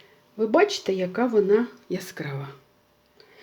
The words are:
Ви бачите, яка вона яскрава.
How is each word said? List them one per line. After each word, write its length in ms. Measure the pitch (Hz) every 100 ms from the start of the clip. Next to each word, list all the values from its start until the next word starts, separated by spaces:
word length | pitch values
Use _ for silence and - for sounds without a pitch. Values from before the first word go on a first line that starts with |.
| _ _ _ -
Ви 100 | 214
бачите, 460 | 285 403 - -
яка 340 | 190 180 202 247
вона 400 | 214 190 214 240 - -
яскрава. 600 | 185 - - 147 139 139 - _ _ _ _ _ _ _ _